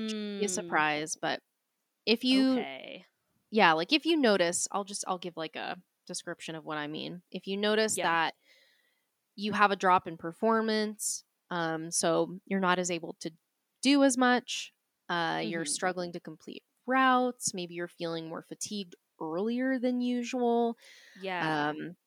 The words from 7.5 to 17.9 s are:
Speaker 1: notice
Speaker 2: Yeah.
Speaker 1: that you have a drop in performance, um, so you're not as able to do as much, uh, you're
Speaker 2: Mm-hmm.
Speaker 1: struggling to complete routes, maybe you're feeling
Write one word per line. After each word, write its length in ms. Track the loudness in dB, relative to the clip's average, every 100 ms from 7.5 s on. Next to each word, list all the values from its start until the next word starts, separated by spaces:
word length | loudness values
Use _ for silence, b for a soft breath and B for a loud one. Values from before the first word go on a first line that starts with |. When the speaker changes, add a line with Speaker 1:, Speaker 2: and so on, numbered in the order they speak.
| -2
Speaker 1:
notice 400 | 2 2 2 0
Speaker 2:
Yeah. 20 |
Speaker 1:
that 360 | 0 2 0 -4 b b b b b b b _ _ -8
you 160 | -2
have 180 | 2 2
a 40 |
drop 320 | 4 4 4 2
in 100 | -10
performance, 1080 | -10 -2 0 2 2 0 -2 -4 -6 -6 -10 _ -8
um, 420 | -4 -2 -4 -4
so 480 | 0 2 2 0 -4
you're 140 | -4 0
not 200 | 2 2
as 120 | 0
able 240 | -4 -6 -10
to 100 | -12 -12 _ _ _ _
do 220 | 4 6
as 140 | 6 6
much, 560 | 4 2 -2 -10 -10 _ _ _ -6
uh, 320 | -2 -2 -2
you're 200 | -2 -4
Speaker 2:
Mm-hmm. 0 |
Speaker 1:
struggling 460 | -4 -2 -2 -2 -6
to 60 | -8
complete 440 | -12 -16 -16 -18 _ _
routes, 680 | -2 2 4 4 2 -2 -6
maybe 220 | -6 -6
you're 120 | -6
feeling 400 | -8